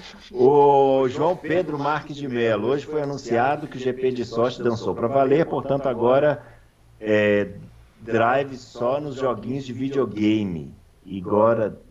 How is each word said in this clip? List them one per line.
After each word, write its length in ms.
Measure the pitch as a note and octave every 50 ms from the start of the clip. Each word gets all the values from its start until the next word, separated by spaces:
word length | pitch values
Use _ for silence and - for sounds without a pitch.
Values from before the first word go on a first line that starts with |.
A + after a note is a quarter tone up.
| F3+ - - - - -
O 800 | - A#2+ B2 C3 D3 C#3+ C#3+ C#3+ C#3+ C#3 C#3 C3+ C3+ C3+ C3+ B2+
João 260 | A2+ - D3 E3 F#3
Pedro 440 | - - D#3 D3+ F3+ F3+ D3+ D3+ C#3+
Marques 360 | C#3 C#3+ D3+ D3 C#3+ - D3+
de 120 | C#3 C#3+ C#3
Mello, 400 | B2 A#2+ A#2 A2+ A2 G2+ G#2 A#2+
hoje 160 | C#3 C#3+ C#3+
foi 160 | C#3+ D3+ D3+
anunciado 680 | C#3+ C#3 C#3+ C3 A#2+ A#2+ A#2 A#2 A#2+ C3+ D3 D3 D3+ C3
que 100 | - B2+
o 20 |
G 120 | B2 B2+
P 200 | B2 B2+ C3 C3
de 120 | B2+ B2 A#2
Sochi 380 | A2 - A#2 A#2 B2+ B2+ -
dançou 320 | A#2+ B2 A#2 A2 - F#2+ F2
pra 140 | - A2+ A#2
valer, 400 | C3+ C3+ C3+ C3+ C#3+ D#3 E3 -
portanto 400 | - C#3+ A2+ - C3+ C#3 C#3 C#3
agora 560 | B2 A2+ A#2 A#2+ B2+ C#3 D3 D3+ C#3+ C#3+ - - - - - _ _ _ _ _ - -
é 480 | A2 G#2+ G#2+ G#2 G#2 G#2 G#2 G#2 G2+ F#2+ - - - - - - - - _ _
drive 560 | - A2+ A2+ A2 A2+ A#2 B2+ C#3 C#3+ C#3 C3+ A#2+
só 440 | - - - A#2+ C3 D3+ C3+ D3
nos 140 | D3+ D3 C3
joguinhos 500 | B2+ C3+ C3 A#2 G#2+ G2+ A2+ C3 C#3+ C3
de 80 | C3 A#2+
videogame. 1000 | B2+ C3 C3+ C#3 C#3 B2+ - G2 G#2 G#2+ G#2 G#2+ A2 G#2 F#2+ F2 D#2+ C#2+ C2+ - - - _ _ _ -
Igora, 800 | - F#2+ G2 F2+ G2+ G2+ G#2 A2 A2+ A#2 A2 A2 G2 E2+ - - -